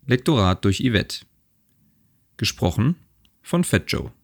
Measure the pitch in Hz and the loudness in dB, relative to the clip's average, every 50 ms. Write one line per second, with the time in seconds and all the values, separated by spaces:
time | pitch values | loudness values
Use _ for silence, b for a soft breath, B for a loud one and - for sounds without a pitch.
0 | _ - 120 123 - - 160 120 98 90 92 - - 101 95 - - 131 117 95 | _ -2 -2 0 0 0 2 4 4 2 2 2 0 -2 0 2 0 0 0 0
1 | - - - - - _ _ _ _ _ _ _ _ _ _ _ _ _ _ _ | -2 -2 -8 -16 -16 _ _ _ _ _ _ _ _ _ _ _ _ _ _ _
2 | _ _ _ _ _ _ _ - 117 - - - - 92 - - 107 139 180 - | _ _ _ _ _ _ _ -6 -6 -6 -4 -2 -2 -2 0 2 0 0 0 -2
3 | _ _ _ _ _ _ _ _ _ - - 175 175 - - - - - - - | _ _ _ _ _ _ _ _ _ -4 -2 0 0 2 0 -2 -2 -2 -6 -6
4 | - - - _ | -6 -10 -14 _